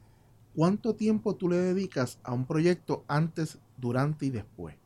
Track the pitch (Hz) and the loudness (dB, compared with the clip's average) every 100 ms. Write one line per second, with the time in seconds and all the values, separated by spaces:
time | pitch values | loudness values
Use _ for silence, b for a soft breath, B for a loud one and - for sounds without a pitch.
0 | - _ _ _ - - 165 208 233 220 | -12 _ _ _ -8 2 2 2 -2 0
1 | 214 214 208 185 175 175 180 185 190 - | 0 0 0 -2 0 2 2 0 -2 -2
2 | 123 - - 123 131 160 170 175 - 143 | -2 -4 -6 -4 0 2 2 2 -2 -6
3 | - 147 160 - 156 - _ - 120 123 | 0 0 0 -2 -6 -8 _ -8 -2 0
4 | 143 151 139 120 98 - 82 - | 0 -2 -4 -4 -8 -12 -14 -14